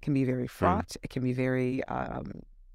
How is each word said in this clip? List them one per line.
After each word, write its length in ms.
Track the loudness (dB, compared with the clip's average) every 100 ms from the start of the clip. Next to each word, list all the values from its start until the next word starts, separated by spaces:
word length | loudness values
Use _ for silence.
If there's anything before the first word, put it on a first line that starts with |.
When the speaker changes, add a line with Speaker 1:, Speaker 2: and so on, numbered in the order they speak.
Speaker 1:
can 120 | 0
be 120 | 2 4
very 200 | 2 -2
Speaker 2:
Mm. 40 |
Speaker 1:
fraught. 460 | 2 4 4 0 -8
It 80 | -6
can 140 | -2
be 100 | 0
very, 500 | 2 2 2 0 0 -2
um, 560 | -4 -4 -6 -8 -10 -14 -20 -20